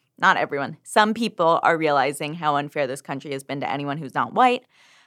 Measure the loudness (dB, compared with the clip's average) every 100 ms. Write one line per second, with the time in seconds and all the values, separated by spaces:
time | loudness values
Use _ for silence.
0 | _ 0 2 2 0 -4 -6 -10 -2 2
1 | 2 2 -4 2 2 4 4 2 2 2
2 | 2 -2 -8 -4 -2 0 -2 -4 -4 -4
3 | -10 -10 -8 -10 -8 -6 -4 -4 -6 -8
4 | -6 -4 -2 2 2 2 -6 _ _ _